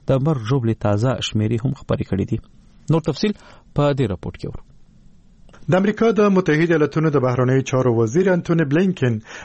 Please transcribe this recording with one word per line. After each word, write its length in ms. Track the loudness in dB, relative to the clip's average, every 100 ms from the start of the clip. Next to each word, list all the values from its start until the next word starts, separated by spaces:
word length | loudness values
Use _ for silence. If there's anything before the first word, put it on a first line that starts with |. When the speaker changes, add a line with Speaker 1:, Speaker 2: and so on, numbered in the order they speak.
| -2
Speaker 1:
د 40 |
مرګ 280 | 0 0 -2 -2
ژوبلې 240 | -2 0 -2
تازه 360 | 0 0 0 -2 -4
شمیرې 320 | -2 -2 -2
هم 80 | -4
خپرې 300 | -6 -4 -4
کړې 220 | -2 -4 -2
دي. 80 | -4 -8 -20 -20 -12 -4
نور 100 | -2
تفصیل 320 | -2 -2 -4 -4 -12 -20 -10
په 180 | -2 0
دې 120 | 0 -2
راپورټ 300 | -4 -10 -12
کې 80 | -12
اورو. 160 | -12 -16 -20 -20 -20 -20 -20 -20 -20 -20 -12 -2
Speaker 2:
د 60 |
امریکا 360 | 0 2 2 2
د 100 | 4
متحده 400 | 4 4 2 2
ایالاتونو 500 | 2 2 0 0 0
د 60 | 2
بهرنیو 440 | 2 2 2 2
چارو 340 | 0 0 2
وزیر 380 | 2 2 2 2
انتونی 320 | 0 0 0
بلینکن 540 | 2 2 0 0 0 -2 -6 -18